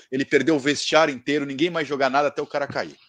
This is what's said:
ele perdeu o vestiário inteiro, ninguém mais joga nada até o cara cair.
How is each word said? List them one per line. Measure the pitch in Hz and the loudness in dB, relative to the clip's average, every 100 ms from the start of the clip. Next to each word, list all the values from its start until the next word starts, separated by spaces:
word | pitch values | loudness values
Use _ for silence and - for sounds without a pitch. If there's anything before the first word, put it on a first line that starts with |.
| - | -6
ele | 135 139 | -4 0
perdeu | 143 131 151 | 2 2 0
o | |
vestiário | 135 139 - 156 156 | 0 -2 2 4 4
inteiro, | 127 - 147 143 | 0 -2 -2 -2
ninguém | 135 170 | -2 -2
mais | 170 139 | -2 -4
joga | 139 135 | 0 2
nada | 135 143 | 2 0
até | - | -2
o | 147 | -6
cara | 147 139 | -4 -4
cair. | 139 87 71 | -6 -8 -10